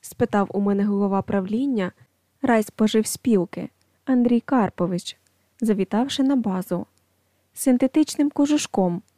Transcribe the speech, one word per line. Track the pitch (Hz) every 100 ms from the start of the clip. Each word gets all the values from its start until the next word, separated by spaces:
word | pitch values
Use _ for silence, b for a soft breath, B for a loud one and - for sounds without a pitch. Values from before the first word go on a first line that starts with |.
спитав | - - 240 208 196
у | 202
мене | 202 202 208
голова | 202 202 196
правління | - 202 185 220 277 226 175 - b _ _ _
райспоживспілки | 254 226 214 - 214 220 214 - 247 202 170 - - _ _ _ -
Андрій | 254 240 240
Карпович, | - 262 190 - 175 180 - - _ _ _ -
завітавши | 226 196 190 208 269 -
на | 269 269
базу. | 220 185 - 175 - _ _ _ _ _ _
«Синтетичним | - 269 247 262 311 302 - 294
кожушком», — | - 285 294 - 202 185 175 -